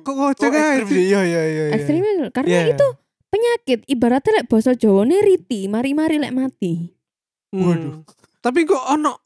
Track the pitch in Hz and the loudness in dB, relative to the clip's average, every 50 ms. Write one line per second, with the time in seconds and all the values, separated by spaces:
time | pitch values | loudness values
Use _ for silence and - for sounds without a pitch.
0 | 160 277 277 269 277 285 269 - 285 285 285 302 302 311 277 262 220 202 196 185 | -10 -8 -4 -2 0 -2 0 0 0 0 2 2 0 2 0 0 0 0 0 0
1 | 180 190 202 202 190 175 170 165 160 160 156 156 156 151 147 147 147 - 294 330 | 2 2 2 2 2 0 0 0 -2 -2 -2 -2 -2 -2 -2 -2 -2 -2 -2 0
2 | 392 427 403 359 269 190 - 247 269 349 - 175 170 - - - 571 539 - - | 0 0 -2 -2 -4 -4 -4 -4 -2 0 0 2 2 0 2 2 2 0 0 -6
3 | _ _ _ _ _ - - 415 466 480 480 - - - 247 220 - - 277 233 | _ _ _ _ _ -4 -2 0 0 0 -2 -2 -2 -2 -2 -2 -2 -4 -2 0
4 | 240 233 247 277 - 440 427 392 269 - 233 220 - 254 254 - - 214 190 196 | 2 2 2 2 0 0 0 0 0 2 0 2 2 2 0 2 2 2 4 4
5 | 208 254 349 403 427 403 370 - - - 247 202 190 196 208 226 254 277 285 302 | 4 2 2 2 4 4 2 2 0 -6 -8 -6 -6 -4 -4 -4 -2 -2 -2 0
6 | 311 320 311 302 277 - 247 262 262 262 - - 202 175 165 165 170 170 _ _ | 0 0 0 -2 -2 -2 -4 -4 -4 -4 -6 -4 -4 -4 -4 -4 -6 -10 _ _
7 | _ _ _ _ _ _ _ _ _ - - 190 185 175 170 165 160 143 143 156 | _ _ _ _ _ _ _ _ _ -10 -4 -2 0 2 0 0 -2 -6 -12 -14
8 | 156 _ _ _ _ _ _ _ - 240 254 339 330 302 427 269 - - 277 302 | -20 _ _ _ _ _ _ _ -6 -2 0 0 2 2 0 -2 0 -2 -2 0
9 | 294 285 - - _ | 0 -2 -4 -6 _